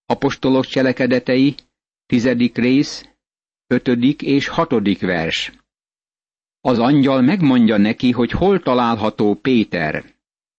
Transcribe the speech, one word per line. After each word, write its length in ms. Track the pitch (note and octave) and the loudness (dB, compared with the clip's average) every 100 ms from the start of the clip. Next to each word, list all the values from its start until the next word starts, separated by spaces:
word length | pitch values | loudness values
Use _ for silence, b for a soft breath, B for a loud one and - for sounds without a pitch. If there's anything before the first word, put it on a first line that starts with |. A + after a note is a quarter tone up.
| - | -6
Apostolok 600 | A#2+ C#3 - C3+ C3 B2+ | -4 -4 -2 0 0 -2
cselekedetei, 880 | C3 C3 B2 B2+ B2 B2 B2+ C#3 - - _ _ _ _ | -2 -2 0 0 0 0 0 0 -2 -12 _ _ _ _
tizedik 500 | B2 B2 A#2+ A#2+ - | 0 0 0 -2 0
rész, 520 | B2 C3+ D3 - - _ _ _ _ _ - | 0 0 0 -6 -20 _ _ _ _ _ -6
ötödik 560 | B2 - A#2+ B2+ D3 | -4 0 0 0 0
és 260 | D#3 C#3 - | -2 -2 -2
hatodik 520 | - E3 A#2 G2+ F#2 | -4 -2 0 0 -2
vers. 520 | F#2 F2 D#2+ - - - _ _ _ _ _ _ _ _ _ _ | -2 -4 -4 -6 -8 -14 _ _ _ _ _ _ _ _ _ _
Az 180 | C3+ A#2 | -2 0
angyal 420 | A#2+ D3 C3+ C3+ | 2 2 2 2
megmondja 560 | B2+ G3 D3 B2+ A2+ G#2+ | 2 2 2 4 4 4
neki, 340 | G#2 A#2 B2+ | 0 0 -2
hogy 200 | A#2 A#2+ | 0 -2
hol 320 | - F3+ F#3+ | 0 0 0
található 720 | C#3+ B2 A#2 A2+ G#2+ - G#2+ | 0 0 0 -2 -4 0 -2
Péter. 840 | G2+ C3+ B2 G2+ F2 D#2 D2+ - _ _ _ _ | 0 0 0 0 -4 -4 -6 -10 _ _ _ _